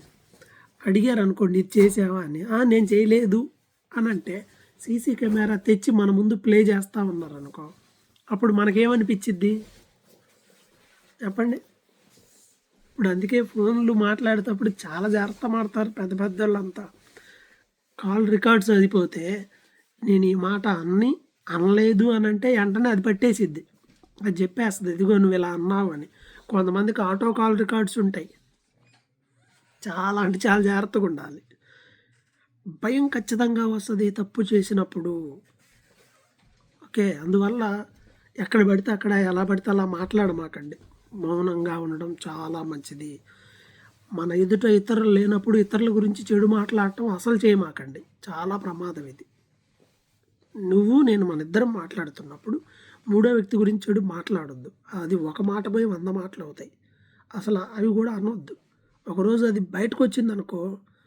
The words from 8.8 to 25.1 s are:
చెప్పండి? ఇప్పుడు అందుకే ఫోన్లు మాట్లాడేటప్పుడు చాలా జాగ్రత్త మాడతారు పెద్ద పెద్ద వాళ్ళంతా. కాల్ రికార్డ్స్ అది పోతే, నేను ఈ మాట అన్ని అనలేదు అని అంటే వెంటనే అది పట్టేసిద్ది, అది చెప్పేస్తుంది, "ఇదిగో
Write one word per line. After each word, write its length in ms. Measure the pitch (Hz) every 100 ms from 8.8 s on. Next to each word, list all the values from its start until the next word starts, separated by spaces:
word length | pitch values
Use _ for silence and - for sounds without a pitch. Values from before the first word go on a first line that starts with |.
| 233 240 208 202 - 180 202 214 214 - _ _ _ _ _ _ _ _ _ _ _ _ _ _ 208
చెప్పండి? 320 | 196 233 247
ఇప్పుడు 1500 | - _ _ _ _ _ _ _ _ _ _ _ _ - 190
అందుకే 340 | 180 196 240
ఫోన్లు 500 | 214 220 208 233 233
మాట్లాడేటప్పుడు 760 | 214 208 214 226 214 202 196 208
చాలా 380 | - 165 165 208
జాగ్రత్త 400 | 208 208 202 -
మాడతారు 420 | 226 208 220 220
పెద్ద 300 | 214 190 190
పెద్ద 220 | 202 185
వాళ్ళంతా. 460 | 214 202 190 190 196 _ _ - - - _ _ _ _ _ -
కాల్ 280 | 190 202 214
రికార్డ్స్ 420 | 208 226 226 202
అది 180 | 202 196
పోతే, 600 | 202 170 165 170 208 196 _ _ _ _ _
నేను 220 | 220 196 190
ఈ 80 |
మాట 340 | 190 185 202 208
అన్ని 500 | 175 165 190 240 302 _ _ -
అనలేదు 600 | 170 185 208 220 202 233
అని 160 | 226 214
అంటే 300 | 208 247 233
వెంటనే 320 | 202 202 247
అది 120 | 208
పట్టేసిద్ది, 640 | 220 196 247 220 175 151 - _ _ _ _ -
అది 200 | 202 170
చెప్పేస్తుంది, 500 | 185 247 226 190 180
"ఇదిగో 240 | 170 196